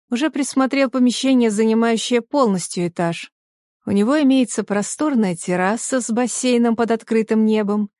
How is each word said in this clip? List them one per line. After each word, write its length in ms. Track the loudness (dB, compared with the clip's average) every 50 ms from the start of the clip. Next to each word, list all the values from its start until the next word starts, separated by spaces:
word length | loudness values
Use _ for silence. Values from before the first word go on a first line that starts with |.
| _ -6
Уже 200 | -4 -2 -2 -2
присмотрел 600 | -2 -2 -4 -2 0 0 0 0 2 0 0 0
помещение, 600 | 2 2 2 2 2 0 0 2 2 4 2 2
занимающее 720 | 2 2 2 2 2 2 2 2 0 -2 -2 -2 -2 -2
полностью 640 | -2 -2 0 0 2 2 0 -2 -4 -6 -6 -4 -4 -4
этаж. 440 | -2 -2 -2 -2 -2 -6 -10 -18 _ _ _ _ _ _ _ _ _ _ -6
У 60 | -2
него 300 | 0 0 2 2 2 2
имеется 420 | 4 4 4 4 2 0 -2 -6 -4
просторная 720 | -2 -2 -4 -2 -4 -4 -4 -2 0 0 2 0 0 -2
терраса 680 | -4 -4 -4 -2 0 0 0 -2 -2 -4 -4 -4 -4
с 80 | -2 -2
бассейном 640 | -2 -2 -2 -2 -4 -2 0 0 2 2 2 2 2
под 160 | 0 0 -2
открытым 540 | -2 -4 -2 -2 0 0 0 2 2 2 2
небом, 440 | 2 2 0 0 0 -2 -2 -2 -4 _ _